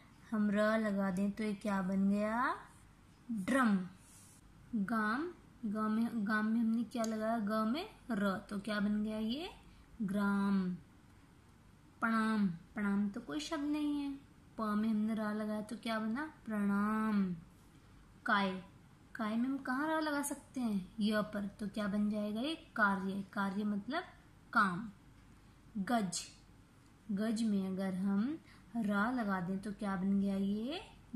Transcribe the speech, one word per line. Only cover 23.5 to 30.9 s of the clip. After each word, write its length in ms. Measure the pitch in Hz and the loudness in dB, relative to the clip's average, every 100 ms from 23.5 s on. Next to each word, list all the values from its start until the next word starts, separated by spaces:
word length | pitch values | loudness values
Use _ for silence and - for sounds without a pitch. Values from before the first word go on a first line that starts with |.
| 190 | 0
मतलब 380 | 208 202 202 320 370 - - - - | -2 -2 -2 -6 -6 -14 -20 -20 -2
काम। 380 | 240 202 175 233 - - - - - - - - 220 | 2 2 2 -6 -12 -20 -20 -20 -20 -20 -20 -10 -6
गज, 520 | 185 240 190 - - - - - - - - - - | 0 0 0 -4 -10 -16 -20 -20 -20 -20 -20 -18 -4
गज 300 | 196 220 220 | -2 0 0
में 260 | 226 196 190 | 2 2 0
अगर 260 | 185 196 | -2 -2
हम 440 | 185 196 196 240 330 - - - 233 | 0 2 2 0 -2 -10 -20 -8 -2
रा 340 | 208 202 220 | 0 2 2
लगा 300 | 254 208 190 | 0 0 0
दें 220 | 175 190 | -2 -4
तो 100 | 208 | -6
क्या 240 | 196 202 190 | -6 -4 0
बन 240 | 196 196 | 2 4
गया 160 | 196 196 | 4 2
ये? 440 | 196 208 233 349 440 | 0 0 -2 -6 -10